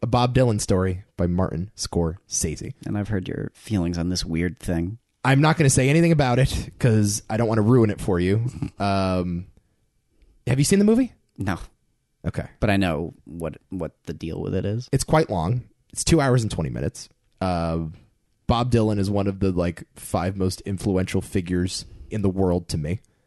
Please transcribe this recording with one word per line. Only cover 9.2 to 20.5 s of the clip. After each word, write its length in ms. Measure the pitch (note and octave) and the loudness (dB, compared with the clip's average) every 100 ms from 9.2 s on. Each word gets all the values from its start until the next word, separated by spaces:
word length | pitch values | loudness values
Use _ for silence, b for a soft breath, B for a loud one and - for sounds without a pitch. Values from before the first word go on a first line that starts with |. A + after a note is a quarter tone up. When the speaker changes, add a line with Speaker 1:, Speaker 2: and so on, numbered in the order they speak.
| F2+ F2 F#2 _ _ _ _ _ _ _ _ _ - | -2 -6 -8 _ _ _ _ _ _ _ _ _ -2
Speaker 1:
have 140 | C3 | 0
you 60 | - | 4
seen 120 | G3 | 4
the 60 | G#3 | 6
movie? 280 | A3+ B3+ - _ - | 4 0 -6 _ -8
Speaker 2:
No. 200 | G2 E2+ - _ _ _ _ _ - | -6 -6 -10 _ _ _ _ _ -8
Speaker 1:
Okay. 180 | - - _ | -8 -8 _
Speaker 2:
But 100 | A2+ | 0
I 60 | G2 | 2
know 380 | F#2 D2+ E2+ - | 2 0 -4 -10
what, 340 | - E2+ E2 D2 _ | -16 -8 -8 -8 _
what 240 | F#2+ D#2 - - | -8 -8 -10 -14
the 60 | |
deal 280 | D#2 E2+ F2 | -10 -8 -8
with 120 | F#2 | -4
it 120 | F#2+ G2+ | -4 -2
is. 240 | A2 B2+ | -4 -2
Speaker 1:
It's 140 | C3+ - | -4 2
quite 240 | D#3+ D#3+ | 2 2
long. 340 | F#2+ E2 B2 - _ _ | -2 -2 -4 -6 _ _
It's 100 | - | -8
two 160 | - E3 | 2 4
hours 220 | C3+ B2 | 4 2
and 80 | A2 | 0
twenty 180 | - D#2 | -4 -4
minutes. 380 | A#1 C#2 - - _ _ - | -4 -6 -8 -14 _ _ -6
Uh, 440 | F#2+ F2 E2 E2 D#2+ - _ _ _ _ - | -2 -2 -2 -2 -4 -10 _ _ _ _ -2
Bob 240 | A#2+ B2 | 0 2
Dylan 300 | A#2 A2 G2+ | 2 2 2
is 100 | F#2+ | 0
one 160 | G2+ G2 | 0 0
of 120 | G2 | 0
the, 120 | G2 | 0
like, 320 | F2+ F2 E2+ - - | 0 -2 -4 -12 -18
five 400 | - F#2+ F2+ G2 | -6 -4 -2 -2
most 240 | F#2+ | -2